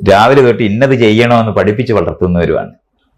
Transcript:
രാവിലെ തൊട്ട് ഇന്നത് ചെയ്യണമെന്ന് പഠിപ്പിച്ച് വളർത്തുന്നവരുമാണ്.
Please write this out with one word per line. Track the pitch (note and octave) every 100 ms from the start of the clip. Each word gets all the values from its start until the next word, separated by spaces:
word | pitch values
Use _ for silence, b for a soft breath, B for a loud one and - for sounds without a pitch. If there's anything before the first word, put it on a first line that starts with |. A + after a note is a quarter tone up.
| G2+
രാവിലെ | G2 A#2 C#3
തൊട്ട് | B2 A2+
ഇന്നത് | G#2+ G#2+ C3+ B2
ചെയ്യണമെന്ന് | A2 A2 A#2+ A#2+ A2
പഠിപ്പിച്ച് | G2 G2 A2 A#2
വളർത്തുന്നവരുമാണ്. | G2+ E2+ - F2+ F2 E2+ D#2 - - _ _ _